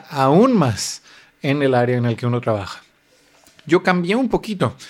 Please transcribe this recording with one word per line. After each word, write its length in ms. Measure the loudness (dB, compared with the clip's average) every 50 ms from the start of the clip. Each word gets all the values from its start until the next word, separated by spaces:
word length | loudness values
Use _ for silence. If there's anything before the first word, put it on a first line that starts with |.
| -6 -8
aún 460 | -2 0 2 4 6 6 4 4 4
más 460 | 2 2 0 0 -4 -6 -10 -10 -14 -18 -20 -20 -20 -20 _ _ _
en 200 | -4 -2 -2 0
el 120 | 0 2 2
área 240 | 2 2 2 0 0
en 80 | 0
el 100 | -2 -2
que 100 | -2 -2
uno 140 | -2 -2 -2
trabaja. 420 | 0 -2 -2 -2 -4 -8 -12 -16 -20 _ _ _ _ _ _ _ _ _ _ _ _ -20 _ -20 _
Yo 180 | 0 0 2 2
cambié 320 | 2 0 0 0 0 0
un 120 | -2 0 0
poquito. 460 | -2 -4 -4 -6 -4 -4 -4 -4 -4 -8 -16 -20